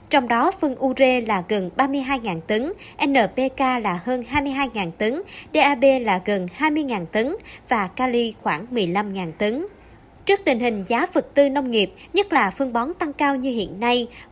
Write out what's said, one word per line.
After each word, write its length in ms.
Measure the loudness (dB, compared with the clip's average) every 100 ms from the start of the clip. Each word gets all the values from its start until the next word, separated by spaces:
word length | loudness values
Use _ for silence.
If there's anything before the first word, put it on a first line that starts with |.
| -2
Trong 180 | 0 2
đó, 240 | 2 2 0
phân 160 | -2 0
ure 360 | -2 2 4 4
là 220 | 0 -2 0
gần 220 | -2 -2 0
ba 100 | 0
mươi 140 | 0
hai 180 | -2 -4
ngàn 220 | -4 -6
tấn, 320 | -2 -2 -2 -8 -12 -4 0
N 80 |
P 420 | 2 2 0 -2 0
K 40 |
là 400 | 0 0 -2 -2
hơn 180 | -2 -4 -2
hai 140 | -2
mươi 100 | -2
hai 160 | -2 -4
ngàn 180 | -4 -6
tấn, 300 | -2 -2 -2 -6 -14 -2
D 20 | 2
A 180 | 4
P 80 | 6 4 4
là 180 | 2 0
gần 220 | 0 -2 -4
hai 180 | -2 0
mươi 120 | 0
ngàn 240 | -2 -4 -4
tấn 200 | -2 -2 -4 -10 -14 -2
và 180 | -2 -2
kali 480 | -2 0 0 0 -4
khoảng 240 | -4 -4 -4
mười 160 | -2 0
lăm 280 | 0 -2
ngàn 180 | -4 -6
tấn. 340 | -2 -2 -2 -6 -12 -20 -20 -20 -6
Trước 160 | 0 2
tình 160 | 2 2
hình 240 | 0 -2 -2
giá 180 | -2 0
vật 220 | 0 2
tư 140 | 4 4
nông 220 | 4 0
nghiệp, 220 | 0 0 -2 -4
nhất 200 | -2 0
là 180 | 2 0
phân 220 | 0 -2
bón 220 | -2 -2
tăng 180 | -4 -6
cao 240 | 0 0 0
như 140 | -2
hiện 300 | -4 -4 -2
nay, 260 | 0 0 -2 -10 -4